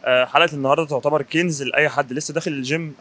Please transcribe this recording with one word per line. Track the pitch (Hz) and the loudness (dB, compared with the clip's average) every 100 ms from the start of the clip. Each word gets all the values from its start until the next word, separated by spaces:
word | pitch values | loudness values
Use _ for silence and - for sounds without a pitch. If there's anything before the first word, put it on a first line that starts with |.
آه، | 135 127 | 4 4
حلقة | 127 143 170 | 4 0 -2
النهاردة | 147 135 151 156 | 0 2 2 2
تعتبر | 139 143 151 | -2 0 0
كنز | 139 160 175 147 | 0 0 0 -2
لأي | 131 143 151 | -2 2 2
حد | 131 135 | 2 -2
لسه | 127 156 | -4 -4
داخل | 151 165 | -4 -4
الجيم | 143 127 156 160 139 | -4 -2 -4 -4 -4